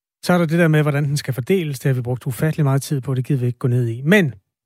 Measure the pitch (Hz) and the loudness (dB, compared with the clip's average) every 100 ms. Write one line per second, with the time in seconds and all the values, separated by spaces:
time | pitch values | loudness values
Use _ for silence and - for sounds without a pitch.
0 | _ _ - 175 165 170 165 151 151 143 | _ _ 0 2 2 2 4 4 2 0
1 | 139 143 - 131 127 190 151 135 143 127 | -2 -2 -4 -4 0 0 -2 -2 -2 -2
2 | 120 123 147 117 156 156 143 135 - 139 | -2 -6 -6 -2 -2 0 0 0 -2 -4
3 | 123 131 127 135 123 120 127 123 117 117 | -2 -4 -2 0 -2 -2 0 0 -2 -2
4 | 143 208 151 98 _ _ | 2 2 2 -4 _ _